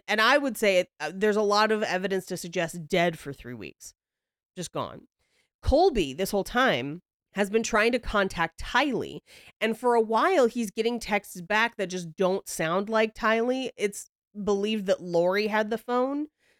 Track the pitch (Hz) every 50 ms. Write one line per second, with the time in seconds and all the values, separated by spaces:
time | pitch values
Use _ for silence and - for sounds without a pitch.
0 | - - 208 220 220 240 277 294 277 269 214 - 226 202 190 180 180 _ _ -
1 | 151 151 180 190 208 214 202 214 214 202 202 208 220 214 220 214 220 - 175 185
2 | 185 196 196 185 - - 185 170 - 175 - 185 170 156 - 175 156 151 190 175
3 | 170 175 165 - - 143 139 - - 123 123 110 92 67 - _ - - _ _
4 | _ _ _ _ _ _ _ _ _ _ - 180 165 - - 147 113 69 - -
5 | - _ _ _ _ _ _ _ _ _ _ _ - - 254 302 370 392 277 214
6 | 165 139 127 165 190 - 214 196 180 - - 247 262 240 165 120 127 143 151 180
7 | _ _ _ _ _ _ - 196 208 190 208 226 220 - 233 208 214 240 247 233
8 | - - - 202 190 196 - 180 165 165 _ - - - - 240 294 285 233 160
9 | 101 69 - 151 _ _ - - - - _ - 214 226 220 - 247 247 240 233
10 | 226 214 226 226 285 359 381 311 254 226 - 240 226 196 - 220 220 233 240 220
11 | - - 208 208 - - - 185 170 - 214 214 226 233 - - 196 175 185 185
12 | 175 165 156 - 190 180 190 196 - - - - 165 160 170 196 202 214 220 220
13 | 220 220 - - 233 214 220 226 233 247 254 262 262 - - - 196 202 - -
14 | - _ _ _ _ _ - 208 196 208 202 196 202 214 220 214 190 196 190 -
15 | 175 180 170 170 175 180 185 - 214 214 214 214 220 208 226 220 - - 247 247
16 | 254 269 285 294 302 - _ _ _ _ _